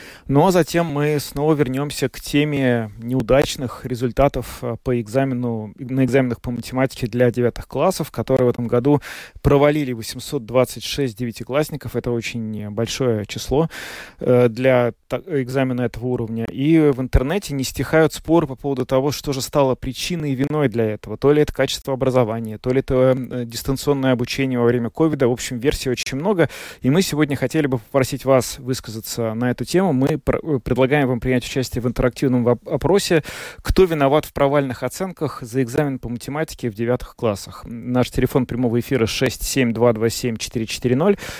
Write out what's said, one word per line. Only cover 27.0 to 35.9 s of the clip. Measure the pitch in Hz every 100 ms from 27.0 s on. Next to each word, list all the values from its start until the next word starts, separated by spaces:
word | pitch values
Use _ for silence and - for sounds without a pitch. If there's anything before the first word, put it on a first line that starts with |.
сегодня | 185 147 147 135
хотели | 127 160 143
бы | 127
попросить | - 139 131 131
вас | 131 131 - -
высказаться | 127 127 - 110 - - 113
на | 110 123
эту | 120
тему. | 120 175
Мы | 190 131 135 151
пр-, | - -
э, | 160 135
предлагаем | - 123 131 147 131
вам | 120
принять | 127 127
участие | - 135 123 127
в | 120
интерактивном | - 127 - 139 123
воп-, | 117 117 -
опросе. | 156 156 196 - 165 - - - -
Кто | - -
виноват | 185 160 139 151
в | -
провальных | - 139 147 139 120
оценках | 127 - 190 165 143 -
за | 120 127
экзамен | 120 139 147